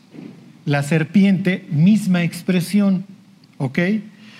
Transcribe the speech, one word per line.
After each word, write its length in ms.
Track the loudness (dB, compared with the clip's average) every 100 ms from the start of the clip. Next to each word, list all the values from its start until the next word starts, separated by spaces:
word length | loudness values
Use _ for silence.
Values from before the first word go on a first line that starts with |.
| _ -20 -20 -20 -20 -12
La 180 | -4 -2
serpiente, 840 | 0 -2 0 2 4 2 0 -4 -4
misma 520 | 2 4 4 2 0
expresión, 840 | -2 -4 -4 -2 -2 0 0 0 -4 -18 -20 _ _ -8
¿ok? 200 | -6 -2 -2 -2 -6 -18 -20 -20